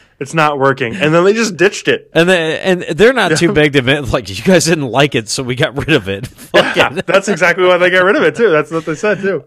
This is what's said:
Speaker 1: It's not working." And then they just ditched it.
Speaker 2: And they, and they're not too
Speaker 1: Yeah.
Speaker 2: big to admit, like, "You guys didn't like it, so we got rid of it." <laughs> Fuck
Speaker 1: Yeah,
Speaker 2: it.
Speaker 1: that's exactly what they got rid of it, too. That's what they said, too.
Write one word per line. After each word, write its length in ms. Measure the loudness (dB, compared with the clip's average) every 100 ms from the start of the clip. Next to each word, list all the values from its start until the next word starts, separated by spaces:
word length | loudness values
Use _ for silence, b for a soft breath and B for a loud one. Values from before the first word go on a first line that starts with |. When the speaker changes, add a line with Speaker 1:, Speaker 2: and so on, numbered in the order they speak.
| B B
Speaker 1:
It's 140 | -6
not 240 | 0 0 2
working." 360 | 0 0 -4
And 200 | -2 0
then 100 | 2
they 80 | 2
just 240 | 2 -2 0
ditched 320 | 0 0 -2
it. 220 | -4 -2
Speaker 2:
And 160 | 0 2
they, 320 | 2 0 -4
and 220 | -2 -2
they're 320 | -2 2 2
not 240 | 2 0 0
too 80 | 0
Speaker 1:
Yeah. 60 |
Speaker 2:
big 200 | 2 2
to 60 | 2
admit, 300 | 0 -2 -2
like, 160 | -6 -6
"You 160 | -6
guys 220 | 2 2 2
didn't 220 | -2 -2
like 240 | 0 0
it, 160 | -2 -6
so 120 | -8
we 120 | -6
got 200 | -4 -4
rid 180 | -4 0
of 140 | 0 0
it." 160 | -8 -8
<laughs> 0 |
Fuck 500 | -18 -4 0 0 0
Speaker 1:
Yeah, 180 | -2
Speaker 2:
it. 120 | -2 -2
Speaker 1:
that's 220 | -2 0
exactly 360 | 0 0 2
what 140 | 2 4
they 100 | 2
got 160 | 2
rid 120 | 2 2
of 60 |
it, 120 | 0 2
too. 140 | 2
That's 200 | 2 0
what 140 | -6
they 100 | -6
said, 260 | -4 -2 -2
too. 200 | -4 -6